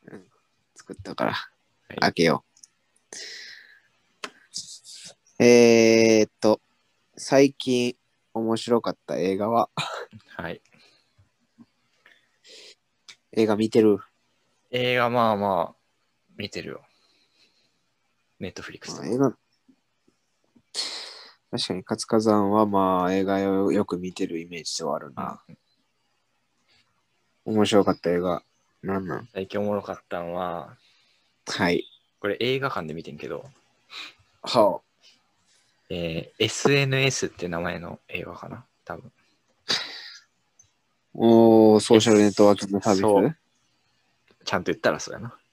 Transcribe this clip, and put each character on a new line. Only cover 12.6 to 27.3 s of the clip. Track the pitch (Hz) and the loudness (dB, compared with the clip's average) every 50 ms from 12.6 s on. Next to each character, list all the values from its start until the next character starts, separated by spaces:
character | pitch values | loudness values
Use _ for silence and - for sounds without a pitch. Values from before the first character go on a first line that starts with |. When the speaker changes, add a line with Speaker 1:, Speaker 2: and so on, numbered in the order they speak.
| - - - _ _ _ _ _ _ - - _ _ _ | -20 -20 -20 _ _ _ _ _ _ -20 -20 _ _ _
Speaker 1:
映 | - - 113 | 0 0 2
画 | 107 107 | 2 2
見 | 101 110 107 | 0 0 0
て | - 120 | 2 4
る？ | 110 107 104 98 - _ _ _ _ _ _ _ _ _ _ _ _ _ | 4 4 4 2 -2 _ _ _ _ _ _ _ _ _ _ _ _ _
Speaker 2:
映 | - 123 127 123 123 123 | -6 -4 -2 -2 0 0
画、 | 120 120 | 0 0
ま | 120 123 117 110 | 0 0 2 2
あ | 107 | 0
ま | 101 101 101 98 87 80 - - | 0 0 0 0 0 -2 -4 -6
あ、 | _ _ _ _ _ _ _ _ _ _ _ _ _ | _ _ _ _ _ _ _ _ _ _ _ _ _
見 | 101 101 | -14 -12
て | - 98 | -12 -12
る | 82 85 | -12 -12
よ。 | 69 - _ _ _ _ _ _ _ _ _ _ _ _ _ _ _ _ _ _ _ _ _ _ _ _ _ _ _ _ _ _ _ _ | -14 -16 _ _ _ _ _ _ _ _ _ _ _ _ _ _ _ _ _ _ _ _ _ _ _ _ _ _ _ _ _ _ _ _
Netflix。 | - 92 - - 90 - - - - - - | -14 -14 -12 -14 -16 -16 -16 -18 -16 -16 -14
Speaker 1:
ま | 82 | -12
あ、 | 71 71 | -8 -6
映 | 107 127 | -2 0
画、 | 139 131 - _ _ _ _ _ _ _ _ _ _ _ _ _ _ _ _ _ _ _ _ _ _ _ _ _ _ _ _ - - - - - - - - - - - _ _ _ _ | 0 0 -2 _ _ _ _ _ _ _ _ _ _ _ _ _ _ _ _ _ _ _ _ _ _ _ _ _ _ _ _ -12 -10 -10 -12 -14 -16 -16 -20 -20 -20 -20 _ _ _ _
確 | - 117 - - | -8 -8 -6 -6
か | 95 | -8
に、 | 92 - | -10 -8
カ | - 107 104 | -8 -8 -8
ツ | - - | -6 0
カ | - 113 | 0 0
ザ | 107 110 107 | 2 2 2
ン | 107 101 98 | 2 2 2
は、 | 101 107 110 | 2 2 2
ま | 104 101 98 95 95 92 90 90 | 2 2 0 0 2 0 0 0
あ、 | 87 95 | 0 0
映 | 98 95 | 0 0
画 | 95 98 98 98 98 98 95 98 | 0 -2 -2 -2 -2 -2 0 0
を | - | 0
よ | - 98 104 | 0 -2 -2
く | - - 87 | -4 -6 -8
見 | 90 92 87 | -8 -10 -8
て | - 95 92 | -8 -8 -8
る | 90 82 | -8 -10
イ | 85 | -12
メ | 87 87 82 | -12 -14 -14
ー | 78 | -12
ジ | - - - | -10 -10 -8
で | 82 | -6
は | 76 71 | -6 -6
あ | 76 | -6
る | 78 73 67 | -8 -12 -14
な。 | - 67 65 - - _ _ | -12 -12 -12 -12 -14 _ _
Speaker 2:
う | |
ん。 | - _ _ _ _ _ _ _ _ _ _ _ _ _ _ _ _ _ _ _ _ _ _ _ _ _ _ _ _ _ _ _ _ _ _ _ | -20 _ _ _ _ _ _ _ _ _ _ _ _ _ _ _ _ _ _ _ _ _ _ _ _ _ _ _ _ _ _ _ _ _ _ _